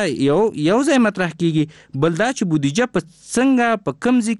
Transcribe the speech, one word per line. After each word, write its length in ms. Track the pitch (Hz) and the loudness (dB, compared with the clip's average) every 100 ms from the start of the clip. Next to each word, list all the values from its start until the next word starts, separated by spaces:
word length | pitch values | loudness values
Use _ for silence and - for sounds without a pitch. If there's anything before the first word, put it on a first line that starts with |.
| 185 | -2
یو، 440 | - 139 160 220 - | 0 0 2 0 0
یو 200 | 151 226 | 0 0
ځای 160 | 285 269 220 | 2 2 2
مطرح 260 | 190 175 - | 0 -6 -2
کیږي، 240 | 170 156 151 - - | -2 0 -2 -6 -10
بل 200 | 135 160 165 | -2 0 0
دا 80 | 233 | -2
چې 100 | - 185 | -2 -2
بودیجه 340 | 151 139 165 247 | 0 0 0 -2
په 60 | 180 | -2
څنګه، 800 | - _ - 233 269 254 233 220 | -6 _ -6 0 2 2 2 -2
په 80 | 147 131 | -4 -4
کوم 160 | 240 254 | 0 0
ځای 160 | 220 | 0